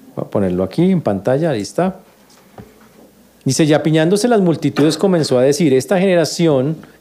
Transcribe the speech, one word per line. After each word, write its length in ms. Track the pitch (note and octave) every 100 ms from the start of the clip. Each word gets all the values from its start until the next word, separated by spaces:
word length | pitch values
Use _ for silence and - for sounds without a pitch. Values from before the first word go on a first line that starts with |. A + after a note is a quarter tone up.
| - -
Voy 80 |
a 40 | -
ponerlo 360 | A2 F#2+ F2+
aquí 260 | F#2 - F#3
en 100 | F3+
pantalla, 500 | A#2 G2 B2+ C3+ E3+
ahí 100 | A2+
está. 400 | G2 - F#3 - - _ _ _ _ - - - - - - _ _ _
Dice, 200 | C#3 C3
"Y 100 | D#3
apiñándose 520 | D3+ D#3+ D#3 D#3+ G3+ A#3+
las 140 | A3
multitudes 560 | F3+ D3+ C#3+ - D3+ D3+
comenzó 420 | G3 F3 C#3 B2
a 40 |
decir, 320 | C3+ C#3+ D#3+
'Esta 260 | C3 - F#3
generación 760 | G3 F3 D#3 - E3 C3+ C#3 D#3+ - -